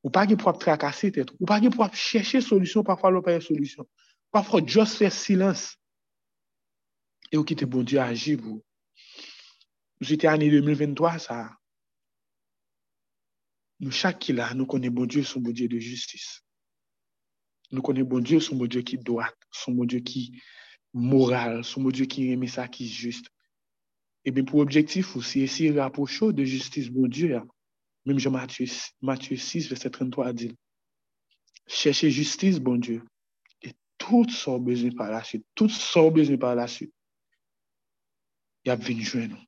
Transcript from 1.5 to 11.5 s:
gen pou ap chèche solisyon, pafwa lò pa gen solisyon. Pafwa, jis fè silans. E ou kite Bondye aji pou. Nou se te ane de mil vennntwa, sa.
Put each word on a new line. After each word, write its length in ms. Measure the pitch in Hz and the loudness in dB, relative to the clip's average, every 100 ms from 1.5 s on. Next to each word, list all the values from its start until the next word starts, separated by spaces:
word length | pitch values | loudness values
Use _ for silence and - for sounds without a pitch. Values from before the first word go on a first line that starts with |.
| 208 | 4
gen 120 | 240 | 4
pou 100 | 240 | 4
ap 120 | 208 - | 0 0
chèche 420 | - 226 208 262 | -2 0 2 0
solisyon, 420 | 254 202 175 220 208 | 4 2 4 0 0
pafwa 260 | 185 190 | 2 4
lò 80 | 185 | 4
pa 100 | 180 170 | 2 0
gen 80 | |
solisyon. 440 | 165 151 143 - 131 _ _ _ _ | 0 -2 -2 -6 -20 _ _ _ _
Pafwa, 300 | 214 202 202 | 0 4 2
jis 320 | 151 214 220 - | 4 4 4 4
fè 140 | 202 | 0
silans. 640 | - - 190 196 185 - - _ _ _ _ _ _ _ _ _ _ _ _ _ _ - | 0 2 4 4 0 -6 -16 _ _ _ _ _ _ _ _ _ _ _ _ _ _ -4
E 60 | 156 | -2
ou 80 | 151 | 0
kite 220 | 156 127 | -2 -2
Bondye 320 | 127 120 139 | -2 0 0
aji 340 | 123 117 147 143 | 0 -2 -2 -4
pou. 200 | 110 110 _ _ _ _ - - - - - _ _ _ _ _ | -4 -12 _ _ _ _ -20 -20 -20 -20 -20 _ _ _ _ _
Nou 80 | 127 | -2
se 80 | 151 | 2
te 120 | 156 | 4
ane 180 | 156 151 | 4 6
de 120 | 147 | 6
mil 140 | 143 147 | 6 2
vennntwa, 340 | 147 139 170 165 | 0 0 0 0
sa. 220 | - 120 113 | -8 -10 -10